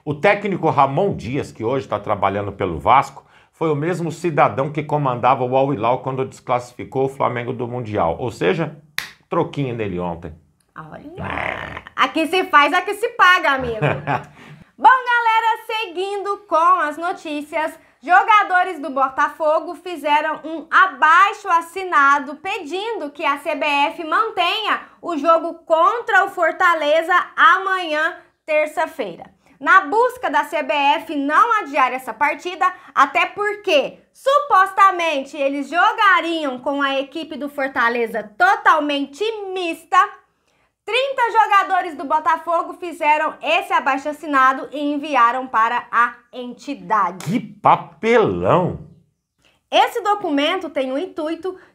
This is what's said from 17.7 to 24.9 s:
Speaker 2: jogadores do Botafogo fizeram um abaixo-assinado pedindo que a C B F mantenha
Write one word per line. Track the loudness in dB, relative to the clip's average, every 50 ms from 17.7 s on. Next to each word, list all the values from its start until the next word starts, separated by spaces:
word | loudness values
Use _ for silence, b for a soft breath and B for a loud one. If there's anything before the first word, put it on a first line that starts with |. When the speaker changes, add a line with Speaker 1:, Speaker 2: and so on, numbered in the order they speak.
| -6 b b b b b
Speaker 2:
jogadores | 0 4 4 6 6 6 4 4 4 4 2 2 2 0 -4 -6
do | -8 -6
Botafogo | -2 0 -2 0 0 0 -2 -2 -2 -2 0 2 2 0 -2 -6 -10
fizeram | -12 -12 -12 -10 -6 -2 0 0 0 0 -2 -4 -6 -8
um | -10 -10 -10 -4 2
abaixo-assinado | 4 4 4 4 2 2 4 6 6 6 4 4 2 -2 -2 0 0 0 0 -4 -8 -8 -4 0 2 4 4 4 4 2 0 -6 -12
pedindo | -10 -8 -8 -8 -8 -8 -8 -8 -6 -6 -6 -6 -6 -8 -10
que | -8 -4 -4
a | -2 -2 -2
C | -4 -6 -4
B | -2 -2
F | 0 0 0 0 0 -2 -6 -6
mantenha | -2 -2 0 0 -2 -2 -2 0 0 -2 -2 -2 -2 -2 -2 B B